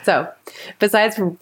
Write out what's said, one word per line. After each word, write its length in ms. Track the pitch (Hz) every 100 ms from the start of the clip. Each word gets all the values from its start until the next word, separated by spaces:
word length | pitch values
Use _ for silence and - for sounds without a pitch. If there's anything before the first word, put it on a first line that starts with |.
So 220 | - 151 160 - - - - -
besides 420 | 208 220 220 220 180 175